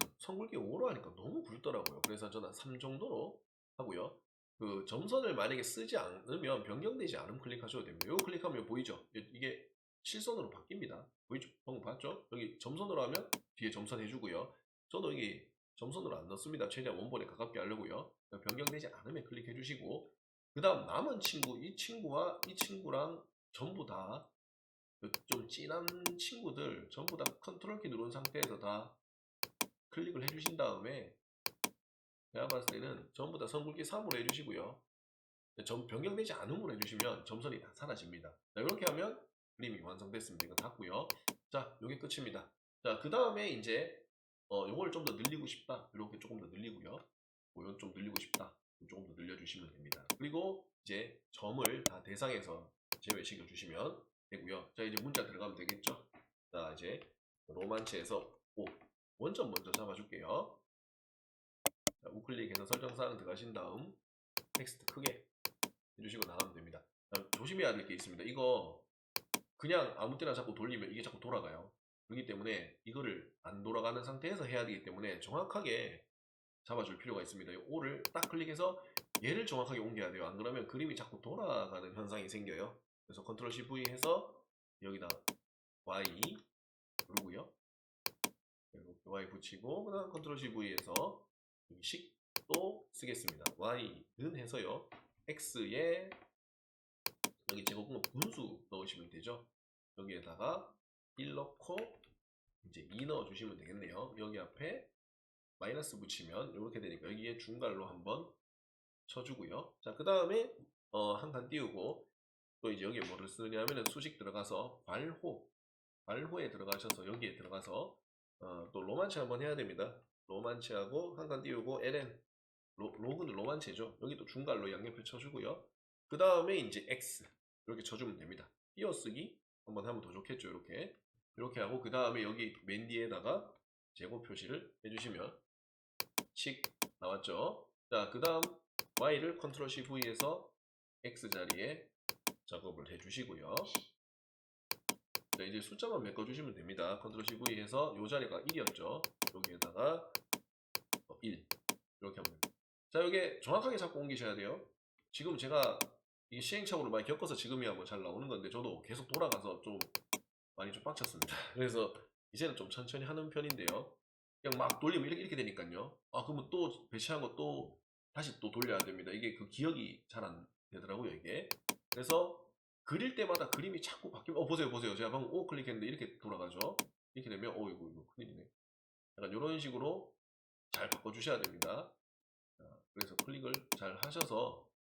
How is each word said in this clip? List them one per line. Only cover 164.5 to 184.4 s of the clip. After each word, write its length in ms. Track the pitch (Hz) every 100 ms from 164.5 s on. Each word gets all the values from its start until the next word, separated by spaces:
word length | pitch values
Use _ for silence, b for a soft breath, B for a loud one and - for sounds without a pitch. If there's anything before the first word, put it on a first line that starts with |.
| 127
막 200 | 127 -
돌리면 260 | 151 175 139
이렇게, 140 | 170
이렇게 140 | 190 135
되니까요. 640 | 107 - 85 87 - - _
아, 120 | 123
그러면 240 | 139 151 127
또 380 | 180 165 - -
배치한 300 | 117 - 156
거 140 | 127 -
또 440 | 147 139 110 - _ _ _
다시 260 | 147 147 -
또 100 | 107
돌려야 280 | 117 120 98
됩니다. 340 | 95 92 92
이게 220 | 104 113 95
그 120 | 101
기억이 520 | - 156 147 101 - -
잘 160 | -
안 220 | 98 82 85 _ _
되더라고요, 420 | 92 92 101 113
이게. 340 | - 82 123 185 - - - _
그래서 480 | 123 131 165 180 - - _ _ _
그릴 300 | - 151 254
때마다 360 | 254 196 175 143
그림이 300 | - 190 175
자꾸 280 | - - 175
바뀌면, 300 | - - 147
어, 60 | 120
보세요, 240 | 160 139
보세요. 260 | 120 117 98
제가 140 | 113
방금 220 | 135 131
O 140 | 175 -
클릭했는데 400 | 147 127 113 107
이렇게 320 | 156 180 -
돌아가죠. 580 | 110 92 90 87 147 - - _ _
이렇게 160 | 131 123
되면, 200 | 98 113
어, 180 | - 101
이거, 180 | 87 82
이거 160 | 82 -
큰일이네. 340 | - 85 85 - _ _ _ _ _ _ -
약간 140 | 98
요런 260 | 104 151 160
식으로 540 | 143 123 143 190 - - _ _ _ _ _
잘 160 | - 104
바꿔주셔야 500 | - 113 110 117 123
됩니다. 520 | - 87 90 117 - - _ _ _ _ _ -
자, 60 | - - _
그래서 200 | 101 - 90
클릭을 360 | - 139 127 131 - -
잘 180 | 98 92
하셔서 640 | 147 160 156 113